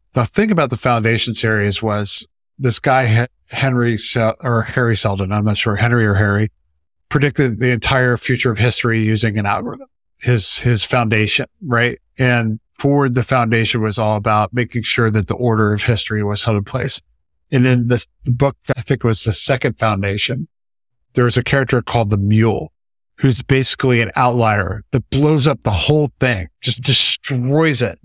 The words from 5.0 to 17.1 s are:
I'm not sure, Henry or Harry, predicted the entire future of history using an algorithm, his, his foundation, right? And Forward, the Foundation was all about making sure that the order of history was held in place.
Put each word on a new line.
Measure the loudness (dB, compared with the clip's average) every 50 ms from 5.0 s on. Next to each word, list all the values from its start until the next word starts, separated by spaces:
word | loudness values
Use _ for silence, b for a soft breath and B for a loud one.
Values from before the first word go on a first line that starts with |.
| 0 -2 -2 -2 -2 -2 -2
I'm | 0 0
not | 0 -2
sure, | -2 -2 -2 0
Henry | 0 0 2 2 2 2
or | 2 2
Harry, | 2 2 2 2 0 -2 -2 -6 _ _ _ _ _ _ _ _ _ _ _
predicted | -2 0 0 0 0 0 0 0 0 0
the | 0 0
entire | 0 0 0 0 2 2 2 2 0
future | -2 -2 -4 -2 0 0 -2
of | 0
history | 2 0 0 0 0 -2 0 0 0 0
using | 0 0 0 0 -2 -2
an | -2 -2
algorithm, | -2 -2 -2 -4 -8 -12 -12 -18 _ _ _ _ _ _ _
his, | 0 0 0 2 0 -2 -4 -2
his | 0 0 0 0 0
foundation, | 0 0 0 2 2 2 2 2 0 0 -4 -4 -6 _ _
right? | -6 -2 0 0 0 0 -2 -6 _ _ _
And | 0 2 2 2 2 0 -2 -4 -6 -10 _ _
Forward, | -2 0 0 2 2 2 2 0
the | -2 -2
Foundation | 0 0 0 2 2 2 0 0 0 -2 -2
was | -2 -2 -2 -2
all | 0 0 0
about | 0 0 0 2 2 0 0 -2
making | -4 -4 -4 -4 -6 -4
sure | -4 0 0 0 2
that | 2 0 0
the | -2 -4
order | -2 0 0 2 2 2 2 0
of | 0 0
history | -2 -2 -2 -2 -4 -4 -4 -2
was | -2 -4 -2 -2
held | 0 0
in | -2 -2
place. | -4 -6 -6 -6 -6 -6 -8 -10 _